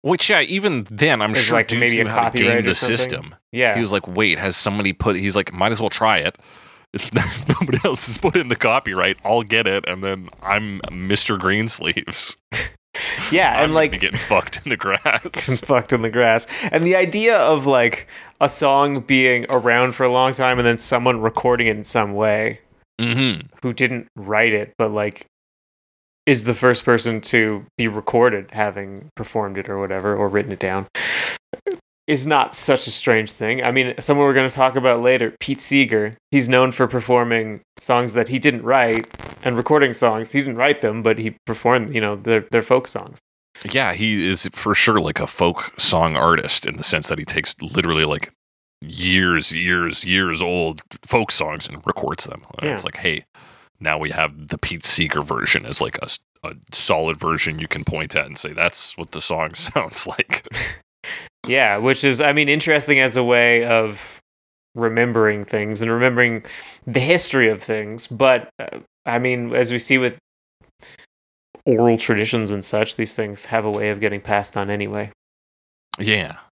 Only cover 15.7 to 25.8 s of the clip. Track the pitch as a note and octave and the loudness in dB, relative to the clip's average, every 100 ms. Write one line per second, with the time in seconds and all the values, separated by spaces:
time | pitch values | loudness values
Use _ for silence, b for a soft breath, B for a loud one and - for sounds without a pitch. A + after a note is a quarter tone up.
15.7 | C3 A2+ B2 A2+ A2+ A#2 A2+ - B G#3 | 0 2 -2 0 2 4 4 0 B -2
16.7 | D#3+ E3+ F#3 F#3 G#3 A3+ G#3+ C3+ D#3 C3+ | 0 2 2 2 2 2 4 4 2 4
17.7 | C3+ A#2+ - - B B B C#3 - D3 | 4 2 0 -12 B B B 0 2 2
18.7 | C3+ C#3+ C#3 A#2 C3+ C3 B2 A#2 B2+ A#2 | 4 2 0 0 4 4 2 2 0 4
19.7 | A#2+ B2+ A#2+ B2+ B2 C3 B2 B2+ B2 A#2+ | 4 2 2 2 4 2 2 2 4 2
20.7 | A#2 - B2 B2+ A#2 A2 - B2+ A#2+ A#2 | 2 2 2 2 2 0 0 0 2 2
21.7 | G#2+ G#2 A#2+ G2+ G2+ G#2+ G#2 A2 A2+ _ | 0 -2 0 0 0 0 2 -2 -6 _
22.7 | _ _ - A#2 A#2 C3 E2+ D2 _ B2+ | _ _ -6 -2 0 0 -2 -10 _ -8
23.7 | A#2 B2+ B2 A#2 - G2 G#2+ A#2 G#2 G#2 | 0 0 -2 -10 -16 -2 2 2 0 -4
24.7 | _ A2 G#2+ G#2 - - _ _ _ _ | _ -2 0 -4 -6 -20 _ _ _ _
25.7 | _ | _